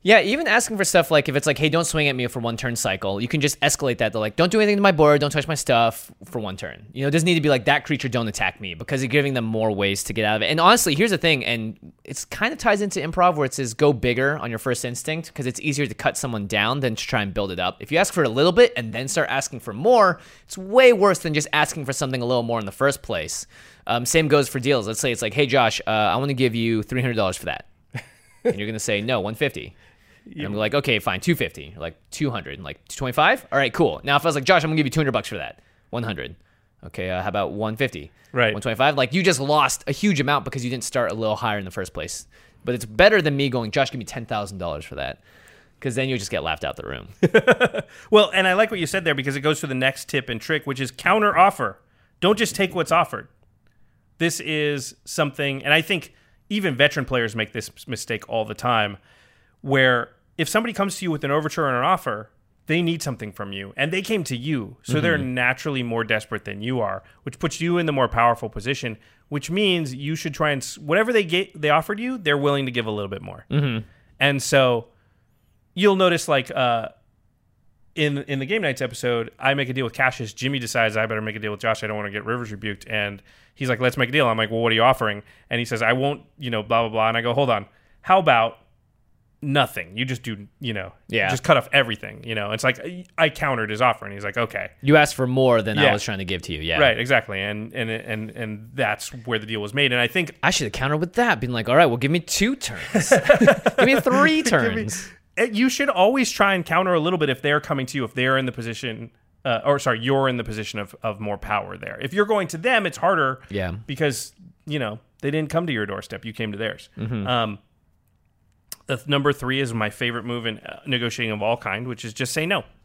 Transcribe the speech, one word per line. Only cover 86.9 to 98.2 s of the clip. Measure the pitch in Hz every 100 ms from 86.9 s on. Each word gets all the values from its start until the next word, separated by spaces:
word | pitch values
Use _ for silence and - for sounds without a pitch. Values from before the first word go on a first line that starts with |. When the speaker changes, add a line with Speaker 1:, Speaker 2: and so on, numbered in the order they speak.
Speaker 2:
blah." | 110 110
And | 113
I |
go, | 117
"Hold | 127 135
on. | 107 101 _ _ _
How | - 190
about | 160 120 113 - _ _ _ _ _ _ _ _
nothing? | 143 143 123 - 82 101
You |
just | 127 123
do, | 120 104 101 _
you | 117
know, | 107 92 - -
Speaker 1:
Yeah. | 113 95
Speaker 2:
just | 92
cut | - 143
off | -
everything, | 139 120 107 101 107
you | 117 110
know?" | 101
It's | 110
like, | 131 127
I, | 156 180 180 -
I | 160
countered | - 151 120 107
his | 107
offer, | 123 113
and | 101
he's | 101
like, | 101 117
"Okay." | 113 101 95 _
Speaker 1:
You | 135 151
asked | 147 -
for | 127
more | 131 131 117
than | 104 107
I | 139
Speaker 2:
Yeah. |
Speaker 1:
was | 107
trying | - 98
to |
give | 92 92
to | -
you, | 78
yeah. | 82 82
Speaker 2:
Right, | 139 113
exactly. | 120 127 - 98
And, | 98 107 110
and, | 131 113
and, | 110 - 110